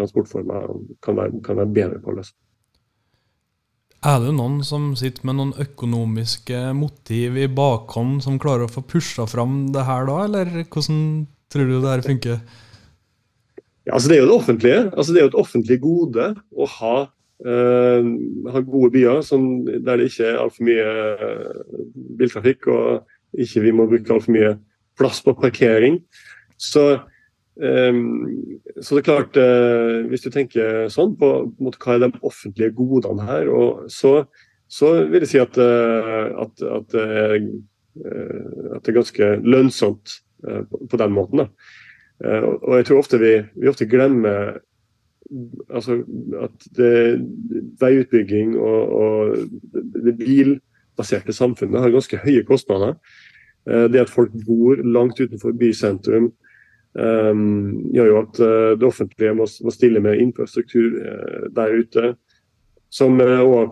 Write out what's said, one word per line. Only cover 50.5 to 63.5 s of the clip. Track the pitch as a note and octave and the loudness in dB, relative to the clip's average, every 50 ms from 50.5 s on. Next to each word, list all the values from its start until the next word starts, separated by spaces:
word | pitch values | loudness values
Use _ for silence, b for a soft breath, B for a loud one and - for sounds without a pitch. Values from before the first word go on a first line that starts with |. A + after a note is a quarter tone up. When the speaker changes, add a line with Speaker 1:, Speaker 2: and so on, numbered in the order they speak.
| C#3 C3+ _ _ _ _ _ _ _ - A2 - - G2 - - A2 | 2 0 _ _ _ _ _ _ _ -10 -6 -4 -4 -4 -4 -4 -4
Speaker 1:
samfunnet | - B2 B2 A#2+ - - G2 G2+ A#2+ B2+ | 0 0 0 0 -2 -4 -2 0 0 2
har | A#2+ A#2 | 4 2
ganske | C3 - - - F#2+ - | 2 2 -2 -6 -4 0
høye | C#3 C#3+ A#2+ - - | 2 2 4 4 2
kostnader. | C3+ C3 - - G2+ G2 G2 A#2 D#3+ - b b b b b b b b b b b b - - | 2 0 2 0 0 0 0 -2 -4 -6 b b b b b b b b b b b b -6 -2
Eh, | A2+ A#2 A#2 A#2 A#2+ | 0 2 2 4 4
det | B2+ A#2+ | 2 2
at | - - | 2 2
folk | - A#2+ G#2+ G#2 A2+ G#2+ A2 | 0 0 0 0 -6 -4 0
bor | A2+ A#2 A#2 B2 C#3 C#3 | 2 2 4 4 2 2
langt | C3+ A#2+ A#2 B2 A#2+ B2 A#2+ - | 0 0 2 2 2 0 0 -2
utenfor | C3 A#2+ A2 - - A#2 A#2 A#2+ | -4 -4 -6 -6 -6 -6 -2 0
bysentrum, | A#2+ A#2 G#2+ - A2 G#2 G2 F#2+ G2 A2 A2 A2+ A#2 A#2 - _ b b b b b b b b b b - | 0 0 0 0 -2 -2 -2 -2 -2 0 2 2 2 0 -2 _ b b b b b b b b b b -8
ehm, | - - A#2 A2+ A2 G#2+ G#2+ G#2+ G#2+ G#2+ G#2 G#2 G#2 G2+ G2+ G2+ A1 - - - | -4 -2 0 0 2 2 2 2 2 0 0 0 -2 -2 -4 -6 -6 -6 -2 2
gjør | B2+ A#2+ A2 | 4 6 6
jo | G#2+ G#2+ A#2 | 6 4 2
at, | A2+ - - | 0 0 0
eh, | A#2+ A2+ A2 A2+ A2 A2 A2 A2 | 2 4 4 4 4 2 2 2
det | B2+ B2+ | 2 0
offentlige | A#2+ - G#2+ G2 _ - G#2+ A2 G#2+ | 0 0 -6 -8 _ -2 -2 0 0
må, | A2+ A2+ G#2+ - - - | 0 -2 -4 -4 -6 -6
må | A#2 - | -6 -2
stille | - - A#2+ A2+ A2 | 2 2 4 4 4
med | G#2 G#2+ G#2 A2 A#2+ | 2 2 2 2 2
infrastruktur, | B2+ A#2+ - A#2+ - - A#2+ A#2 - - A#2 A2+ A2+ A#2 - - | 0 0 -4 -6 -6 -6 -6 -6 -2 0 0 2 0 0 -4 -8
eh, | - - - - - - - - - - | -10 -12 -12 -12 -12 -10 -10 -10 -8 -4
der | A#2+ A2+ G#2+ A2+ A#2 A#2 | -2 -2 0 0 0 0
ute, | A#2 - A#2 A#2 A#2+ A#2+ - _ _ _ _ _ _ _ _ _ _ _ _ _ _ | 0 0 0 0 -2 -2 -6 _ _ _ _ _ _ _ _ _ _ _ _ _ _
som, | - - C3+ C3 B2+ C3 | -2 2 2 4 6 6
eh, | B2+ B2+ B2+ B2+ B2 | 4 4 4 4 4
også | C3 | 4